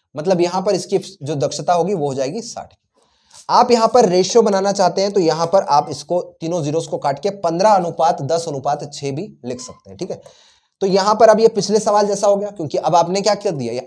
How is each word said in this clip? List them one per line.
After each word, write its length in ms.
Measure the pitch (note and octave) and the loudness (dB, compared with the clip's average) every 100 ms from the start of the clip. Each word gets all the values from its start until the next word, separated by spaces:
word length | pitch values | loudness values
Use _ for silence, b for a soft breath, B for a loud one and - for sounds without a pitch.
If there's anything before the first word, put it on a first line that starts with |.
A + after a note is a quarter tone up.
| b C3+ | b -6
मतलब 260 | E3 F3+ | -2 0
यहाँ 200 | F3 F3+ | 0 -2
पर 140 | F#3+ F#3 | -2 -2
इसकी 220 | - G3 | -2 -4
जो 380 | - - C#3+ D3 | -4 -12 -8 -4
दक्षता 380 | D3 - E3 | -4 -2 0
होगी, 200 | F3 E3+ | 0 0
वो 140 | G3 C#3+ | -2 -4
हो 60 | |
जाएगी 280 | C3 C3 G#3 | -4 -6 -6
साठ 320 | - - - | -10 -14 -16
की। 40 | _ _ _ b b b b b | _ _ _ b b b b b
आप 220 | F#3 A#3 | 4 4
यहाँ 160 | A#3 A3+ | 4 4
पर 200 | B3 G#3+ | 4 4
रेशियो 320 | F3+ F#3+ A#3 | 4 2 2
बनाना 300 | G#3+ F#3+ G3 | 4 2 0
चाहते 300 | G3 F3+ F#3 | 0 0 0
हैं, 100 | G3+ | -2
तो 80 | G3 | 0
यहाँ 260 | D#3+ D#3 E3 | 0 0 2
पर 160 | F#3+ | 2
आप 260 | - C#3+ D#3+ | 4 2 0
इसको, 320 | C#3+ - F3 F3 - | -4 -6 -4 -6 -10
तीनों 200 | D#3+ F3 | -6 -4
जीरोस 240 | D3 D#3 D#3+ | -2 -4 -4
को 100 | F3 | -4
काट 220 | C#3+ C#3 | -4 -4
के 100 | G3+ G3 | -4 -4
पन्द्रह 300 | E3+ E3+ G#3 | -2 2 4
अनुपात 520 | G3 E3+ - D#3+ A#3 | 4 2 0 0 0
दस 240 | C#3 E3 E3 | -2 -4 -4
अनुपात 460 | C#3 C#3+ C#3 B2 | -6 -4 -6 -8
छह 180 | - C#3 | -10 -8
भी 160 | C#3 G#3+ - A#2+ | -8 -10 -12 -12
लिख 160 | B2 | -12
सकते 280 | - - G2 | -14 -20 -20
हैं, 80 | F#2+ | -12
ठीक 140 | B2+ | -10
है। 100 | - b b b b b _ | -12 b b b b b _
तो 60 | F#3+ | 0
यहाँ 280 | F#3+ G3 G#3+ | 2 2 4
पर 140 | A3 | 6
अब 100 | G#3+ | 6
ये 80 | A3+ | 4
पिछले 320 | G#3 G3 G#3+ | 2 -2 0
सवाल 280 | G#3+ G#3 G3+ | 2 0 0
जैसा 200 | F#3+ G3+ | 0 0
हो 80 | G3+ | 0
गया, 140 | G#3 | -2
क्योंकि 280 | G3 D#3 - | -8 -6 -4
अब 180 | D#3+ E3+ | 0 2
आपने 260 | E3+ G3 | 2 0
क्या 140 | G3+ G3+ | 0 0
कर 160 | G3+ | -2
दिया, 300 | D3 A#2 A#2+ | -4 -6 -6